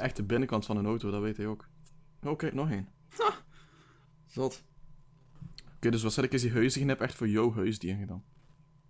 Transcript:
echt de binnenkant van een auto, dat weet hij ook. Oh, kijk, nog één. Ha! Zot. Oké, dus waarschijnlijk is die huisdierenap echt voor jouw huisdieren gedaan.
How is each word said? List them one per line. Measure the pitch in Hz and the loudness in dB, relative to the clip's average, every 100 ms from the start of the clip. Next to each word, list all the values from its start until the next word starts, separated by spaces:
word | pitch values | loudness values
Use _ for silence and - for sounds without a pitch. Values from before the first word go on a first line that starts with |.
echt | 131 - | -2 -2
de | |
binnenkant | 101 120 131 110 104 | 0 2 2 0 0
van | 107 | 0
een | 104 | 0
auto, | - 101 | 0 -2
dat | 101 | -2
weet | 107 104 | -2 -2
hij | 104 | -4
ook. | 107 - - - - - - | -6 -12 -20 -20 -20 -20 -8
Oh, | 143 151 | -6 -2
kijk, | 160 | -2
nog | 135 151 | -2 -2
één. | 98 190 - - | -2 -6 -14 -12
Ha! | - 453 - - - - - - - - - - | 0 0 0 -8 -20 -20 -20 -20 -20 -20 -20 -12
Zot. | 123 131 - - - - - - - - - - - - - | -2 -2 -4 -12 -20 -20 -20 -20 -20 -20 -18 -16 -16 -20 -2
Oké, | 117 | 2
dus | 117 | 2
waarschijnlijk | 110 143 127 131 | 2 2 2 2
is | |
die | 120 120 | 2 4
huisdierenap | 127 131 139 131 | 4 4 2 2
echt | 131 | -2
voor | - 110 | 0 2
jouw | 107 117 | 4 4
huisdieren | 113 101 107 87 101 | 2 0 0 -4 -4
gedaan. | 95 92 - - - - - - | -6 -10 -14 -20 -20 -20 -20 -20